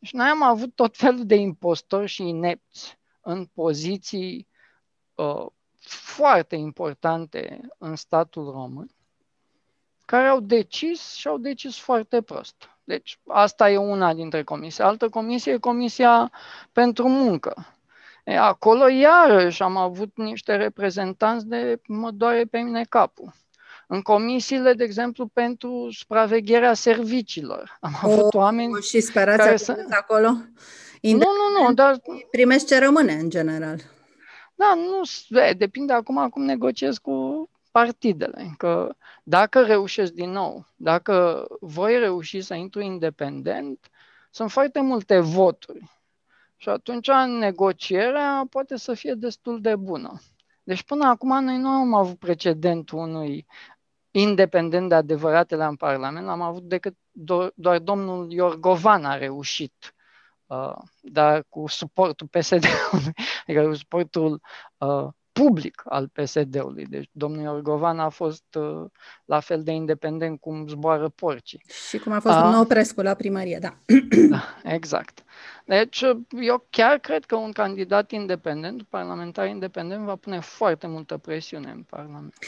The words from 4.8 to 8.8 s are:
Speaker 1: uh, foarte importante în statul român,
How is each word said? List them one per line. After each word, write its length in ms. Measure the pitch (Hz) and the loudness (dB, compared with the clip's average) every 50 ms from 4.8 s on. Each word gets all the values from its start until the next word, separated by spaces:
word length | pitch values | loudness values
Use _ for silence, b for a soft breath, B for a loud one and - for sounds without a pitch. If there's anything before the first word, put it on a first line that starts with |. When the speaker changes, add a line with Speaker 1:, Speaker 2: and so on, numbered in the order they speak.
| _ _ _ _ _ _ _ | _ _ _ _ _ _ _
Speaker 1:
uh, 320 | - 156 147 147 - - - - _ _ _ _ _ _ - | -8 -6 -6 -6 -8 -10 -14 -18 _ _ _ _ _ _ -20
foarte 680 | - - - - - - 302 285 240 180 156 - 175 | -20 -20 -18 -16 -2 2 4 6 6 6 4 0 -6
importante 1040 | 160 151 156 143 - 175 151 139 - - 165 165 165 165 156 - - - - - - - 254 - _ | -8 -8 -10 -10 -8 -8 -8 -6 -4 -2 -2 -2 -2 -6 -10 -10 -12 -12 -12 -14 -18 -20 -20 -20 _
în 180 | - 160 160 | -14 -12 -12
statul 540 | 151 - _ - 160 165 160 _ 165 151 143 | -14 -6 _ 0 0 0 -2 _ -12 -12 -12
român, 400 | 131 135 127 123 127 139 | -12 -12 -14 -14 -14 -16